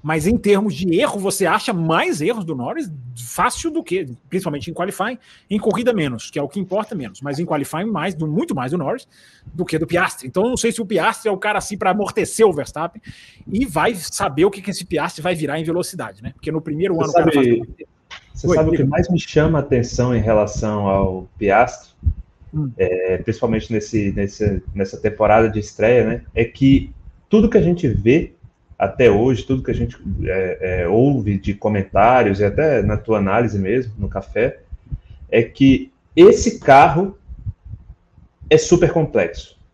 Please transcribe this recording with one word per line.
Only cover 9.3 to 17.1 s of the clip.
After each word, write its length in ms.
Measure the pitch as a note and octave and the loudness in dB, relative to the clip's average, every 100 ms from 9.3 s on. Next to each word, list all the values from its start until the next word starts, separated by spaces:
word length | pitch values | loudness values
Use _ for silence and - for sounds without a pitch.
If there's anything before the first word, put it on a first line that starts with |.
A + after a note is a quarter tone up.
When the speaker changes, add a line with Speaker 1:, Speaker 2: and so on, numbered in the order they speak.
| _ - | _ -16
Speaker 1:
do 180 | - | -8
que 140 | F3 D#3 | -4 -4
do 100 | D#3+ | -2
Piastri. 400 | E3+ F3+ - C3 | 0 -2 -4 -6
Então 160 | F3+ | -2
eu 60 | A3+ | -2
não 80 | B3 | 0
sei 160 | A#3 | -2
se 80 | A3+ | -4
o 40 | G3 | -4
Piastri 440 | G3 F#3+ A3 A3 | 0 0 -2 -4
é 20 | |
o 60 | G3 | -2
cara 220 | G#3 G3+ | -2 -4
assim 180 | - G3 | -6 -2
pra 140 | F#3+ | 0
amortecer 540 | G3 G3+ - E3+ - A3 | 0 -2 -2 -4 4 4
o 60 | |
Verstappen 500 | D3 B2+ D3 E3+ - - - - _ - | 4 -6 -8 -8 -10 -20 -20 -20 _ -8
e 160 | G3 | -4
vai 300 | C4 D#3+ F3+ | -2 0 0
saber 500 | G3 - - G3 C#3 | -2 -8 -6 -4 2
o 80 | F#3+ | 0
que, 100 | G3+ | 0
que 100 | F#3+ | -10
esse 120 | F3 | -10
Piastri 380 | F3 D#3 E3 - | -6 -4 -4 -4
vai 140 | D#3+ F3+ | -4 -4
virar 220 | D3 D#3 | -4 -4
em 40 | |
velocidade, 580 | D#3+ E3+ F3+ F3 A2+ G2 | -4 -4 -4 -8 -12 -12
né? 100 | B2 | -16
Porque 180 | - - | -10 -8
no 100 | D#3 | -6
primeiro 340 | D#3 D3+ F#3+ E3 | -6 -4 -2 0
Speaker 2:
Você 80 | |
Speaker 1:
ano 80 | D#3+ | 2